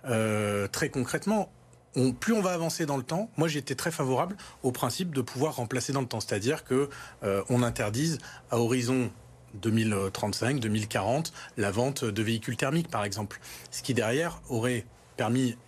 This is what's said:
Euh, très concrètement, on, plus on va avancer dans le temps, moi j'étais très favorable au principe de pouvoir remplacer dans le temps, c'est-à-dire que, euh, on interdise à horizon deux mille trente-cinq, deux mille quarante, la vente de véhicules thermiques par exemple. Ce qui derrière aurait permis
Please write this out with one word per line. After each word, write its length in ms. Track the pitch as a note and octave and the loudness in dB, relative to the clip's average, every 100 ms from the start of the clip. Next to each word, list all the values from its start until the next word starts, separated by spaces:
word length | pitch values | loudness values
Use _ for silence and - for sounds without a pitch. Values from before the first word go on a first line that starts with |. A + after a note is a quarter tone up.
Euh, 640 | - A2+ A2 G#2+ G#2 G#2 G2 | 0 2 2 2 0 0 -2
très 200 | - D3+ | -2 -2
concrètement, 640 | C#3 B2 - G3 G#3+ F#3 - - - - - | 0 -2 -2 0 0 0 -8 -20 -20 -6 2
on, 160 | C3 | 2
plus 200 | B2+ - | 2 2
on 80 | A3 | 2
va 120 | F#3+ | 2
avancer 340 | F3 E3 - D#3 | 0 -2 -2 -2
dans 100 | C#3 | -2
le 60 | |
temps, 260 | B2 E3 A3+ - | -2 -4 -2 0
moi 120 | E3 | 0
j'étais 260 | D3 A#2+ | 0 -4
très 160 | B2+ E3+ | -4 -2
favorable 460 | E3 C3+ B2+ F3 G3+ - - | 0 2 2 2 -4 -12 -2
au 80 | C3+ | -2
principe 420 | B2 B2 - F3+ | 2 -2 0 -2
de 80 | C3+ | -2
pouvoir 360 | A#2 B2+ D3+ C3+ | -2 0 0 0
remplacer 360 | A2+ B2+ - | -2 -2 0
dans 80 | C#3 | -2
le 60 | B2 | -2
temps, 140 | A2+ | -4
c'est-à-dire 420 | - G#2 A2+ B2+ | -2 0 0 -2
que, 260 | - B2+ C#3+ - - - | 2 2 2 -4 -16 -6
euh, 180 | G#2 G2 - | 0 0 2
on 160 | B2 | 4
interdise 540 | A#2+ A#2 G#2+ A2+ D#3+ D#3 - - - | 4 2 -2 0 0 -2 -8 -18 -2
à 80 | A#2 | 2
horizon 500 | A#2 B2+ A#2+ C3 A2+ - - - - | 4 2 2 2 0 -4 -20 -20 -16
deux 160 | G2+ A2+ | -2 2
mille 220 | A2 A2 G2+ G2 | 4 4 2 0
trente-cinq, 480 | - G#2+ - A2+ C#3+ | -2 -2 0 0 0
deux 80 | A2 | 0
mille 180 | G#2+ G#2+ | 0 0
quarante, 460 | A2 G2+ C#3 D#3+ - - - | 0 2 0 -2 -8 -12 -2
la 160 | G2+ | 0
vente 320 | G2 B2+ C3+ | 2 0 0
de 180 | A#2 G2+ | -2 0
véhicules 340 | A2 A2+ - A#2 | 0 0 -2 -2
thermiques 320 | C#3 D#3+ E3 | 0 0 0
par 160 | A#2 | -2
exemple. 360 | G#2 G2+ G2+ - - - - | -2 -4 -6 -8 -16 -16 -12
Ce 100 | - | -10
qui 120 | - | -2
derrière 460 | A#2 A2 C3 E3+ - - | 0 2 2 -2 -6 -4
aurait 380 | A#2+ B2 A#2+ - - - - | 0 0 -2 -4 -18 -18 -4
permis 400 | A2+ B2 B2+ A#2+ | 0 2 0 -2